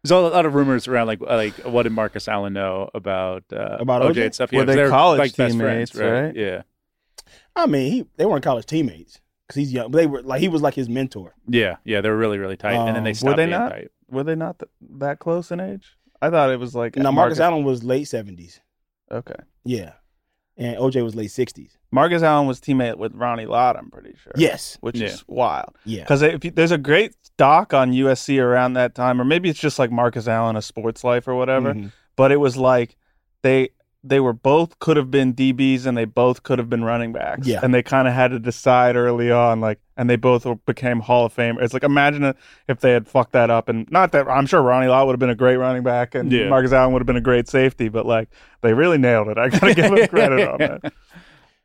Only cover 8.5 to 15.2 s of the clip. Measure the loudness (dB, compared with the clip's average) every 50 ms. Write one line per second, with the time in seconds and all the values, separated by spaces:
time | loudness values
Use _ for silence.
8.5 | -2 -2 -4 -4 -2 -2 -2 -2 -6 -12 -20 _ _ _ _ _ _ _ _ _
9.5 | -6 -6 -4 -4 -4 -6 -6 0 2 2 2 2 -2 -6 -8 -6 -4 -2 -2 -2
10.5 | -2 0 -2 -2 -2 -4 -6 -6 -4 -6 -6 -6 -10 -16 -18 -18 _ _ _ -2
11.5 | 0 0 0 0 -4 -8 _ -4 -4 -2 -2 -2 -2 -2 -2 -2 -4 -6 -6 -8
12.5 | -10 -6 -4 -4 -2 -2 -2 -2 -4 -4 -4 -6 -6 -2 0 2 2 2 2 0
13.5 | 0 -4 -4 -6 -8 -12 -16 -20 _ _ _ _ -8 -6 -4 -4 -4 -6 -6 -10
14.5 | -10 _ -18 _ _ _ -20 -20 -12 -8 -8 -8 -8 _